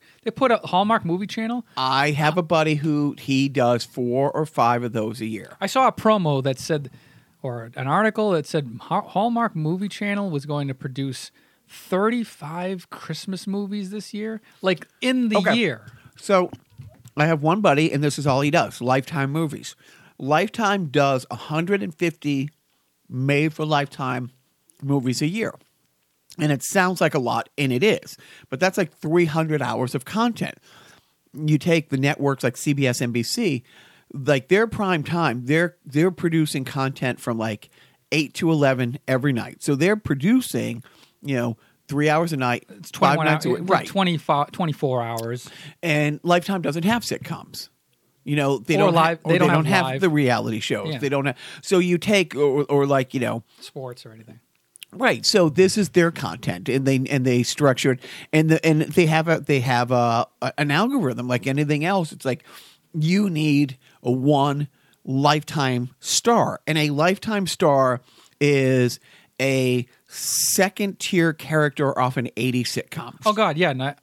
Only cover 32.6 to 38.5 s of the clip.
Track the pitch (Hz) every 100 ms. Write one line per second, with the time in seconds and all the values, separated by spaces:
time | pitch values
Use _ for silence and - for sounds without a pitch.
32.6 | - 143 135 123 120 120 117 - 220 131
33.6 | - - - _ _ - 131 139 127 190
34.6 | 226 - 202 175 143 170 160 120 123 156
35.6 | 175 170 - 135 175 180 175 165 151 147
36.6 | 131 139 135 135 131 - - 113 110 107
37.6 | - _ _ _ _ 147 147 - 170